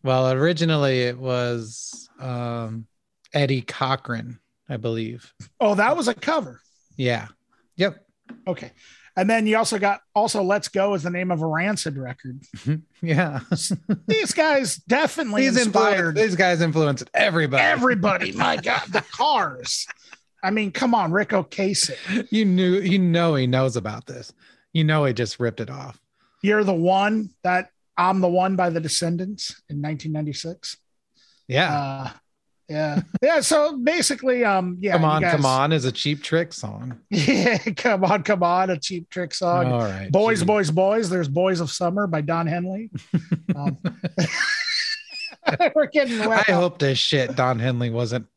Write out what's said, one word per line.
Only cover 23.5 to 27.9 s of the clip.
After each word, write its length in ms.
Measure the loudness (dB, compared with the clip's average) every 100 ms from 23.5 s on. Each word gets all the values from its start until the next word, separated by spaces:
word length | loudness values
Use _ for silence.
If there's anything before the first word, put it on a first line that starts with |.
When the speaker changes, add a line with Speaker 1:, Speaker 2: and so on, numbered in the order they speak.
| 2 2 0
Speaker 1:
about 300 | -6 -10 -14
this. 260 | -16 -16 _ _ _ _
You 120 | 0
know, 200 | 2 4
he 80 | 2
just 280 | 0 -4 -2
ripped 180 | -4 -4
it 80 | -10
off. 320 | -10 -16 -18 _ _ _ _
Speaker 2:
You're 200 | 2 2
the 100 | 2
One, 580 | 2 2 2 2 0 -4 _
that 280 | -2 -2 -2 _ _